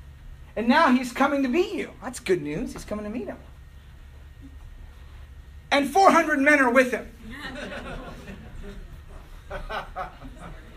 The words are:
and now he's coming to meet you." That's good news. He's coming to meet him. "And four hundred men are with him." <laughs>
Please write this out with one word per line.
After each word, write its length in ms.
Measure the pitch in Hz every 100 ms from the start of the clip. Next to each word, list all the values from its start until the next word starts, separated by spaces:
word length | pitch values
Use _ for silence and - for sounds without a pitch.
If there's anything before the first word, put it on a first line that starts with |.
| - - - - - -
and 120 | 233
now 220 | 294 320
he's 220 | 254 254
coming 300 | - 277 285
to 40 | 269
meet 260 | 311 415
you." 180 | 339 - -
That's 160 | 240 -
good 240 | - 175
news. 300 | 147 156 247
He's 120 | -
coming 200 | - 214
to 60 | 208
meet 180 | 233 403
him. 100 | - - - - - - - - - - - - - - - - - - - - - - - -
"And 180 | 285 277
four 220 | 392 381
hundred 300 | 320 311 294
men 200 | 277 294
are 100 | 254
with 200 | 254 247
him." 200 | 208 - - - 269 277 254 196 196 - - - - - 196 - - 202 196 - - - - - - -
<laughs> 60 | - - 214 - - - - 135 - 170 - -